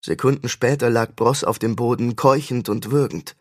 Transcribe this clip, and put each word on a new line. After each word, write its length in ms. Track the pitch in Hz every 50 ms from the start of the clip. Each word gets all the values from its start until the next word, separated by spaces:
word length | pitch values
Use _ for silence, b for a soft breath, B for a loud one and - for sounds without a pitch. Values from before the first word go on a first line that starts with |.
| -
Sekunden 440 | - 82 - - 135 135 139 - 123
später 400 | - - - 120 139 143 123 120
lag 260 | 117 117 113 113 -
Bross 280 | - 113 117 139 143 -
auf 160 | - - -
dem 160 | - 113 113
Boden, 400 | 87 120 120 120 110 120 120 117
keuchend 520 | - - 139 135 143 143 - 127 123 113 -
und 240 | 104 101 - 101
würgend. 440 | 127 147 139 - - 170 - - - _